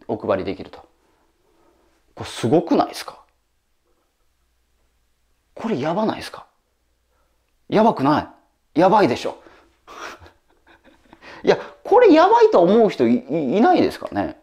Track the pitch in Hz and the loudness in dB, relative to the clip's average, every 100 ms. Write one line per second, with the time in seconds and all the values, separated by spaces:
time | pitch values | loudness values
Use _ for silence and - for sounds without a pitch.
0 | - 110 151 95 95 95 - - - _ | -10 -8 -4 -4 -4 -10 -14 -20 -20 _
1 | _ _ _ _ _ _ _ _ _ _ | _ _ _ _ _ _ _ _ _ _
2 | _ - 110 - 117 156 - 285 - - | _ -18 -16 -6 0 0 0 -2 -2 -8
3 | - - _ _ _ _ _ _ _ _ | -18 -20 _ _ _ _ _ _ _ _
4 | _ _ _ _ _ _ _ _ _ _ | _ _ _ _ _ _ _ _ _ _
5 | _ _ _ _ _ - 220 160 151 180 | _ _ _ _ _ -12 -8 -6 -4 -4
6 | 220 - - - - _ _ _ _ _ | -4 -6 -14 -18 -20 _ _ _ _ _
7 | _ _ _ _ _ _ - 190 220 - | _ _ _ _ _ _ -4 0 0 0
8 | 139 135 - _ _ _ _ 139 185 214 | 0 0 -4 _ _ _ _ 0 2 4
9 | 151 - 104 - - - _ _ - - | 2 -2 -8 -12 -20 -20 _ _ -20 -20
10 | - - - _ _ _ _ _ _ _ | -20 -20 -20 _ _ _ _ _ _ _
11 | _ - - - 190 180 - - - 427 | _ -20 -20 -4 -2 -2 -4 -18 0 4
12 | 453 311 381 466 440 226 175 233 208 - | 6 6 6 4 4 4 4 4 2 0
13 | 120 123 - 160 131 185 359 - - - | 0 0 -2 -6 -2 0 2 2 0 -4
14 | - 101 - - | -10 -8 -8 -10